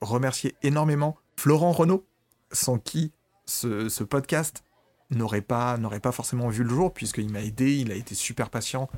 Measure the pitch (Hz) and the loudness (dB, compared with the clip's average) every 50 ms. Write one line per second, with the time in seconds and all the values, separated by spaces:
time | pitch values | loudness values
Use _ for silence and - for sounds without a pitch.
0 | 110 101 117 123 135 131 - - - 131 - - - 139 147 151 156 156 147 143 | -6 -2 0 0 0 0 -2 -2 -4 -6 -6 0 0 2 2 4 2 2 2 2
1 | 147 151 151 _ _ _ - - - 139 151 151 170 175 165 175 165 170 190 190 | 0 -2 -2 _ _ _ -8 0 4 6 6 6 6 4 4 6 6 4 4 2
2 | - _ _ _ _ _ _ _ _ - - - - 131 123 113 - - - 156 | 0 _ _ _ _ _ _ _ _ -6 -4 -2 0 2 0 0 -2 -2 -2 -2
3 | 160 151 _ _ _ _ _ _ - - - - - 117 107 104 110 110 - - | -2 -2 _ _ _ _ _ _ -10 -6 -6 -4 -2 -2 -2 -2 -2 -2 -2 -4
4 | 107 - 139 139 139 - 165 156 156 - - - _ _ _ _ _ _ _ _ | -2 0 0 0 0 2 0 0 0 -2 -6 -10 _ _ _ _ _ _ _ _
5 | _ - 131 117 113 107 107 104 - - 123 120 120 123 123 117 113 107 104 104 | _ -4 -2 0 0 0 0 -2 0 0 0 0 2 0 0 0 -2 -4 -4 -2
6 | - 127 120 - 117 - 127 123 120 120 107 113 123 117 120 147 185 175 - - | -2 -2 -2 -2 -4 -4 -2 -2 0 0 0 0 0 0 2 2 2 0 0 -4
7 | 120 104 - - 107 107 104 101 107 107 107 123 131 139 143 139 127 110 95 98 | -8 -6 -4 -4 -4 -4 -4 -6 -6 -6 -2 0 2 2 2 2 0 -2 -4 -6
8 | 123 - 101 - - - 120 - 117 - - 117 - - - 131 135 - - | -8 -8 -6 -6 -6 -6 -4 -4 -6 -4 -4 -6 -6 -4 -4 -6 -6 -6 -8